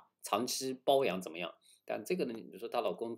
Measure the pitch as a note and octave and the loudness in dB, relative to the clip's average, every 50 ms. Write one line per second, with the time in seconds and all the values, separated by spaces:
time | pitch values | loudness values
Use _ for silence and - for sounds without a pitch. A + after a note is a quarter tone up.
0 | - _ _ _ - - G#2 G#2 B2 A#2+ - - C3 C3 B2+ - - - C#3 C3+ | -8 _ _ _ -2 0 2 2 2 0 -2 -2 -2 -4 -4 -2 4 6 6 6
1 | C3+ G2+ F2 F#2+ F2+ - D#2+ E2+ F2 - - _ _ - - _ _ - A2+ A2 | 6 4 2 0 -2 -6 -6 -6 -6 -6 -6 _ _ -20 -20 _ _ -6 -6 -4
2 | G#2 - F#3 F#3 D3+ B2 A2+ A2+ - - - F#2+ A#2 A2+ - A#2+ A2+ G2 F2 - | -2 -2 0 0 0 -2 -2 -8 -10 -12 -12 -10 -8 -4 -2 0 0 0 0 -2
3 | A2+ A#2 A#2 | -4 -6 -6